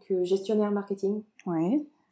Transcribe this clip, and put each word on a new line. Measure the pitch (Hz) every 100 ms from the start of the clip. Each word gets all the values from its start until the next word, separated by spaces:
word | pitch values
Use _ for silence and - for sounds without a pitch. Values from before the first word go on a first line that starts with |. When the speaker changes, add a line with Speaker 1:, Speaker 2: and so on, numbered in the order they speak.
| -
Speaker 1:
que | 185
gestionnaire | 180 196 190 214 208
marketing. | 202 196 196 196 214 214 _ -
Speaker 2:
Oui. | 165 170 285 294 _ _